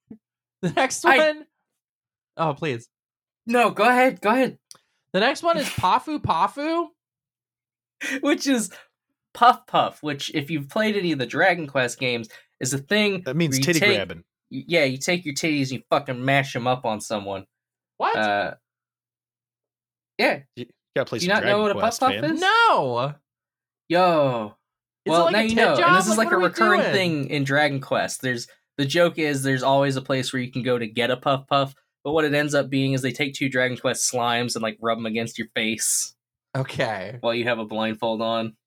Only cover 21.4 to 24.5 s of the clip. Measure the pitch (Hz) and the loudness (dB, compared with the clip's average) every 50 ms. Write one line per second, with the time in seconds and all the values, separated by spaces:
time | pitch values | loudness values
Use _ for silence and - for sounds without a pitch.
21.4 | - - 208 208 214 208 202 202 196 226 233 - 262 254 196 - 240 311 320 311 | 2 2 2 2 2 0 0 0 0 -2 0 0 0 0 0 0 -2 -2 -2 0
22.4 | 349 381 427 453 466 440 339 214 156 131 120 117 123 143 147 - _ _ _ _ | 0 2 4 4 4 4 4 2 2 0 0 -2 -2 -2 -4 -10 _ _ _ _
23.4 | _ _ _ _ _ _ _ _ _ - 160 175 185 180 226 208 190 135 123 117 | _ _ _ _ _ _ _ _ _ 0 2 4 4 6 4 4 4 2 0 -2
24.4 | 107 104 | -4 -8